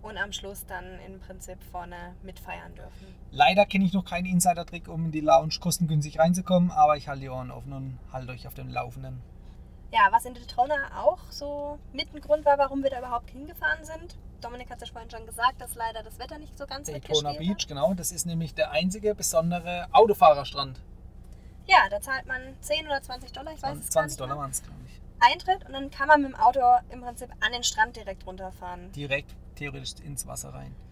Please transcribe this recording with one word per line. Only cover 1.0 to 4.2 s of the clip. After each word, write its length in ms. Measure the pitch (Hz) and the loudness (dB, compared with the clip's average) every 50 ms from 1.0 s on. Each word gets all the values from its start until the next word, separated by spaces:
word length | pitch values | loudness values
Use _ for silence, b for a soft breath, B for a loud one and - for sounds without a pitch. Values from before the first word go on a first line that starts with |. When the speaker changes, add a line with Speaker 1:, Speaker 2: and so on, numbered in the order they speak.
| 180 190 | -16 -16
Speaker 1:
im 120 | 190 190 | -16 -16
Prinzip 380 | 185 - 190 185 - - 185 185 - - | -16 -16 -16 -14 -14 -14 -14 -16 -16 -12
vorne 440 | - 180 175 175 175 175 175 175 180 - | -12 -12 -10 -10 -12 -12 -12 -14 -14 -16
mitfeiern 540 | - 190 185 - - - 170 170 175 175 170 | -16 -16 -16 -14 -14 -12 -12 -12 -12 -16 -16
dürfen. 320 | 170 - - - - - - - - - - | -16 -16 -16 -16 -16 -18 -18 -18 -18 -18 -14
Speaker 2:
Leider 340 | - 131 143 160 185 190 202 | 2 4 6 6 8 6 4
kenne 200 | - - 196 196 | 4 6 4 4
ich 80 | 185 160 | 4 2
noch 120 | 196 180 | 0 -2
keinen 200 | - - 175 | -2 -4 -4